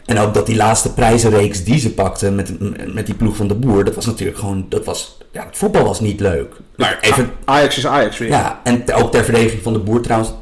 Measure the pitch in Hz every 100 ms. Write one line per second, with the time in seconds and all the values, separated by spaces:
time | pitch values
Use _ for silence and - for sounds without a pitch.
0 | - 107 104 104 110 107 107 113 - -
1 | 113 117 117 104 104 92 87 143 113 -
2 | 104 - 101 98 92 92 101 - - 107
3 | 104 98 110 - 104 104 131 101 95 -
4 | 117 113 92 - 98 98 92 - - 87
5 | - - - - - - 208 180 107 95
6 | 104 85 98 71 - - - - 98 -
7 | 110 131 117 - - 143 143 - 131 139
8 | 107 - 113 143 98 - 120 120 - 117
9 | 120 120 113 113 113 104 117 104 98 120
10 | 120 113 113 -